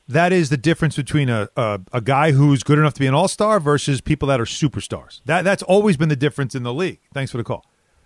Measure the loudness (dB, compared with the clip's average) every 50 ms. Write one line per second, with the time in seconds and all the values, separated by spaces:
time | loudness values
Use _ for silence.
0 | _ -2 0 2 2 4 4 2 2 0 0 0 0 0 0 2 0 -2 -2 -4
1 | -4 -2 0 0 0 0 0 -2 -4 -4 -4 -4 -2 -2 -2 -4 -6 -6 -6 -4
2 | -2 0 2 2 2 4 4 4 4 4 4 2 2 2 2 4 2 2 0 0
3 | 0 0 2 2 0 0 0 -2 0 0 0 0 2 0 0 0 0 -2 -4 -2
4 | -2 -2 -2 0 0 0 0 0 -2 -4 -4 -2 -2 -2 -2 -6 -10 -10 -12 -12
5 | -14 -16 -20 -12 -4 -2 -2 0 0 0 0 0 0 2 2 4 4 4 2 2
6 | 0 0 0 0 -2 -2 -2 -4 -6 -6 -6 -8 -6 -6 -6 -4 -6 -6 -8 -10
7 | _ _ -8 -8 -8 -6 -6 -8 -8 -8 -8 -10 _ _ _ _ _ _ _ _
8 | _